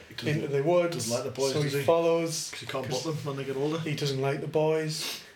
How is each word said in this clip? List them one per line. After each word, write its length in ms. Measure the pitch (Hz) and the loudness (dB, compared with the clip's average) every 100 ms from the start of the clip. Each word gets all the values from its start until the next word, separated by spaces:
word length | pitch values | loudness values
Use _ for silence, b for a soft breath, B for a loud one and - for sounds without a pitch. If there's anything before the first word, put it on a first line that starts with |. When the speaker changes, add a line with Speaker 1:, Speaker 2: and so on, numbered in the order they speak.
| - | -16
Speaker 1:
He 60 | - | -6
doesn't, 260 | 123 151 | -2 -2
Speaker 2:
into 60 | 156 | 0
the 140 | 139 | 0
woods. 320 | 147 175 170 139 | 4 4 4 0
Speaker 1:
doesn't 180 | 110 | -2
like 80 | 120 | -2
the 60 | 123 | -2
boys, 220 | 120 135 | 0 0
Speaker 2:
So 60 | 139 | 2
he 60 | 147 | 0
Speaker 1:
does 40 | |
he? 80 | 139 | 2
Speaker 2:
follows 680 | 139 170 170 165 165 156 - | 4 4 6 4 2 -4 -6
Speaker 1:
'Cause 100 | - | -8
he 60 | 117 | -6
can't 220 | - - | -6 -2
Speaker 2:
'cause 140 | 175 | -2
Speaker 1:
put 120 | 165 | -2
them 100 | 151 | -4
when 120 | 151 139 | -4 -4
they 80 | |
get 120 | 135 135 | -4 -2
older. 220 | 147 160 | 0 0
Speaker 2:
he 160 | 160 | -2
doesn't 260 | 143 147 135 | -2 0 0
like 200 | 139 151 | 0 0
the 80 | 151 | 0
boys. 720 | 156 156 156 156 156 - - - | 2 4 2 0 -4 -6 -8 -12